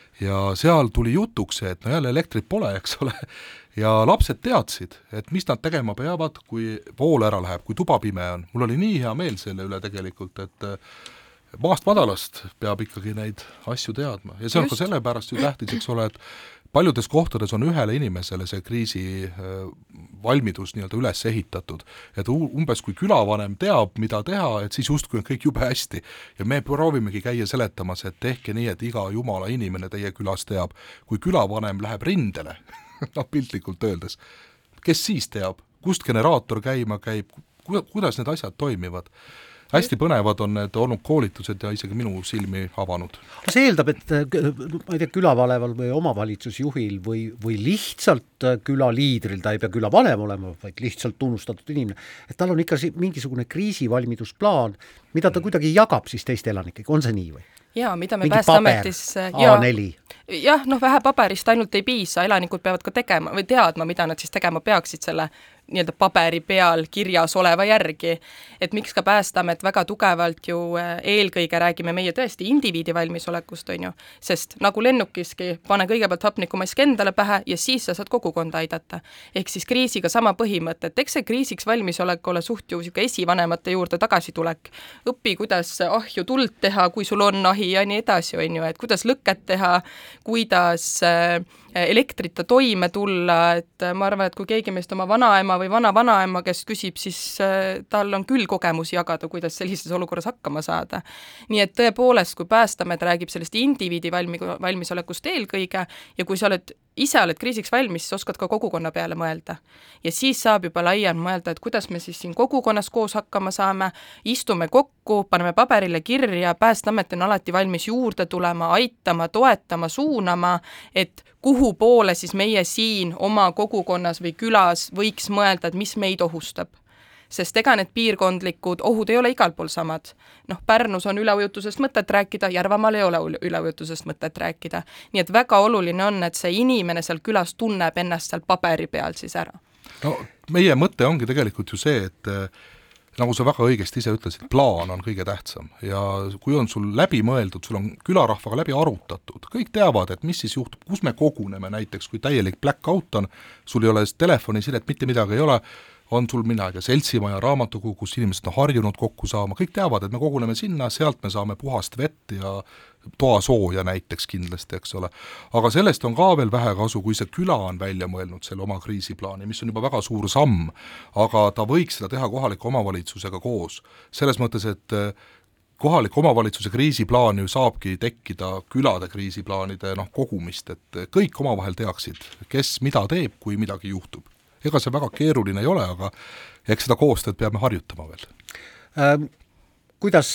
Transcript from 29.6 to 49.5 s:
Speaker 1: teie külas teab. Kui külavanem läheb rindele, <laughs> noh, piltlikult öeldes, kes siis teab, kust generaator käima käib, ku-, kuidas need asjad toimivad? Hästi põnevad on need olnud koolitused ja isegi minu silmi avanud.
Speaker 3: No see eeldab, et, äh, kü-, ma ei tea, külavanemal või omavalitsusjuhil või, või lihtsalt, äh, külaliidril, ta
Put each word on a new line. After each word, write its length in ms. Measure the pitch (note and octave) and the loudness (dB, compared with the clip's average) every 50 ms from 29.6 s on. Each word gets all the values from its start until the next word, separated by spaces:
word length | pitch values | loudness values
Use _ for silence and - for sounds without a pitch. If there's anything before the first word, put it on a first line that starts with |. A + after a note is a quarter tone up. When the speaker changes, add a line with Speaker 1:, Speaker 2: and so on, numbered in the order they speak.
| A2+ F#2+ F#2 F#2 F2+ F#2 | -4 -4 -6 -6 -8 -8
Speaker 1:
teie 220 | - G2+ G2+ G2+ F#2 | -8 -8 -8 -8 -8
külas 300 | - G#2 F#2+ G2 F#2 - - | -6 -6 -4 -4 -4 -6 -4
teab. 240 | G#2 F#2+ F2 F2 - - - - - - _ | -4 -2 -2 -4 -6 -12 -20 -20 -20 -20 _
Kui 140 | _ A2+ G2+ | _ -6 -4
külavanem 640 | - F3+ F3+ F3 G#2+ G2 G#2 A2 G#2+ G#2 G2 G2 G#2 | -2 0 2 2 2 2 -2 -4 -4 -4 -6 -6 -6
läheb 240 | G#2+ A2+ G2 - D3+ | -8 -8 -6 -4 0
rindele, 480 | G3+ F#3 C3 G2+ F2+ D#2 D#2 D2 E2 - _ - - - - | 0 0 0 -2 -4 -6 -12 -14 -16 -18 _ -20 -20 -20 -20
<laughs> 300 | - - - D3+ - - D3+ | -20 -14 -12 -12 -10 -8 -8
noh, 100 | C3 - | -8 -4
piltlikult 560 | - D3+ C3 - - G2+ - - F#2 - - | -4 -4 -4 -4 -6 -10 -8 -10 -8 -4 -4
öeldes, 340 | A2 F#2+ E2+ F2 E2+ - - - - - - - _ _ _ _ _ _ - - | -4 -4 -4 -6 -12 -14 -16 -18 -20 -20 -20 -20 _ _ _ _ _ _ -6 -2
kes 200 | - D#3+ - - - | 0 0 0 0 -2
siis 160 | G#3+ C#3+ - - | -2 -4 -4 -6
teab, 300 | - G#2 F#2+ F#2+ F#2 - _ _ _ _ - | -6 -6 -6 -6 -6 -10 _ _ _ _ -4
kust 240 | F#3 F#3 - - - | -2 -2 -2 -2 0
generaator 540 | A#2+ A2 A2+ D#3+ E3 B2+ - - A#2+ A2 G#2 | 0 4 4 4 4 2 0 -2 -6 -4 -4
käima 380 | B2+ C3+ B2+ A#2+ G#2+ G#2 G2+ - | -4 -4 -2 -2 -4 -4 -6 -6
käib, 320 | - A2 A2 G2+ - _ - - _ _ _ _ - | -6 -6 -6 -8 -10 _ -20 -20 _ _ _ _ -6
ku-, 160 | F#3+ G3+ - - | -4 -4 -4 -4
kuidas 300 | - G#3 G3+ D#3 A2+ - | -4 -2 -2 -2 -2 -2
need 100 | A#2+ B2+ | -4 -4
asjad 240 | D#3 D#3 - G2 - - | -4 -6 -6 -10 -8 -6
toimivad? 540 | D3 C#3+ A#2+ F2+ F2+ F2 E2+ F2+ E2+ - _ _ - - - - - - - - _ _ | -4 -4 -4 -4 -6 -8 -8 -10 -12 -14 _ _ -20 -20 -20 -20 -20 -20 -20 -20 _ _
Hästi 240 | - D#3 G3+ B3 - | 2 2 2 2 0
põnevad 460 | G#2 D3+ E3+ D#3 A#2 G2+ G#2+ G#2 - A2 | 0 0 2 2 2 2 2 0 0 -2
on 80 | G2+ G#2 G#2 | -2 -2 -2
need 180 | G2+ G2+ - | -4 -4 -2
olnud 240 | A2+ A#2 B2+ A#2+ G2+ - | -2 0 0 -2 -4 -2
koolitused 580 | - D3+ D#3 A#2+ G2 - - G2 - G#2+ F#2+ - | 0 2 2 2 0 -2 -8 -10 -10 -8 -6 -6
ja 60 | G#2 | -6
isegi 240 | G#2 G#2+ - G2 G2+ | -6 -6 -8 -8 -6
minu 240 | A#2 B2 A2 F#2+ F#2 F#2 - | -6 -4 -4 -6 -6 -8 -6
silmi 380 | - A2 G2+ F#2+ F#2+ F#2+ F#2+ F#2 - - | -6 -6 -4 -4 -4 -6 -6 -6 -6 -6
avanud. 320 | G2 F#2 F2+ F2 F2+ F2+ - - - - - - - | -6 -4 -4 -6 -6 -10 -14 -20 -20 -20 -20 -8 -6
Speaker 3:
No 80 | - - | 0 4
see 160 | B3 C4+ C4 | 4 6 6
eeldab, 220 | G3 D#3 C#3+ C3+ D3 | 6 4 2 2 0
et, 80 | - - - | -2 -4 -2
äh, 140 | D#3 D3 D3 C3 | 0 0 0 0
kü-, 240 | C#3 D#3+ D3 C#3+ C#3+ B2 C3 C#3+ D3+ E3+ - | 0 0 0 0 -2 -2 -6 -8 -8 -8 -6
ma 140 | - F3 D#3 | -6 -4 -4
ei 20 | |
tea, 80 | E3 D#3 - | -4 -2 0
külavanemal 600 | F#3 F#3 E3+ C3 A#2 B2 B2 B2+ B2 A#2 B2 A#2 A#2+ | 2 4 4 6 6 4 4 2 0 0 -2 -4 -4
või 160 | B2+ B2 B2+ | -4 -2 -2
omavalitsusjuhil 1000 | D3+ E3+ D#3+ A#2 G2+ G#2+ A2 G#2+ G2+ - B2 G2+ - C3 D3 C3 C#3 A#2 G#2 G2+ G2 F#2 | 0 0 0 0 -2 -2 -4 -6 -8 -10 -10 -8 -6 -6 -4 -2 -2 -4 -4 -4 -6 -6
või, 160 | G#2+ A2+ A2+ A2+ A2 A2+ A#2+ G#2+ | -6 -4 -4 -6 -8 -10 -8 -4
või 120 | A2+ A2 G#2 | -4 -4 -2
lihtsalt, 640 | G#2 C#3 G3+ G#3+ - - - - - - E3 B2 - _ _ _ - B2+ | 0 0 0 0 -2 -6 -10 0 2 2 2 2 0 _ _ _ 0 0
äh, 80 | B2+ A2+ - - | 0 0 0 -2
külaliidril, 720 | C#3 C3+ C3+ B2 A2+ A#2+ C#3+ C#3+ B2+ A2+ - G#2+ G2 F#2+ F2+ | 0 2 2 2 2 2 2 2 2 0 -2 -4 -6 -4 -2
ta 100 | G#2+ | -2